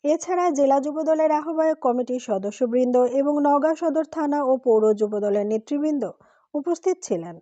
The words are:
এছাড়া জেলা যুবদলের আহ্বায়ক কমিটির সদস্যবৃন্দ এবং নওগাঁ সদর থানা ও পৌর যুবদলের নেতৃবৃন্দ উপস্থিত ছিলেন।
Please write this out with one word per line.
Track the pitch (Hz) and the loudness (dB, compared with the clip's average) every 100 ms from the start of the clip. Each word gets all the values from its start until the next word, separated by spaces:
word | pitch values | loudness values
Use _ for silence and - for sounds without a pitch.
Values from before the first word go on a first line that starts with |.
এছাড়া | 285 320 - 359 349 | 0 0 0 0 0
জেলা | 277 277 277 | 2 4 2
যুবদলের | 285 302 311 311 311 | 0 -4 0 2 2
আহ্বায়ক | 302 302 320 320 311 | 0 -2 -2 0 0
কমিটির | 262 247 247 247 | 0 0 -2 -6
সদস্যবৃন্দ | 240 196 202 - 240 240 254 247 | -4 -4 -4 -4 -2 0 2 2
এবং | 247 262 277 294 | 2 2 0 2
নওগাঁ | 285 285 311 320 | 2 2 2 0
সদর | 339 294 | -2 -2
থানা | 311 320 294 294 | -4 -4 -2 -2
ও | 269 262 | 0 0
পৌর | 254 220 214 | 2 4 4
যুবদলের | 208 214 208 208 202 202 | 2 -2 -2 0 0 0
নেতৃবৃন্দ | 220 220 294 302 294 220 - _ _ _ | -4 -4 -2 -2 -2 -4 -10 _ _ _
উপস্থিত | 302 285 339 370 370 | -6 -4 -2 -2 -4
ছিলেন। | - 185 170 165 | -4 -6 -6 -16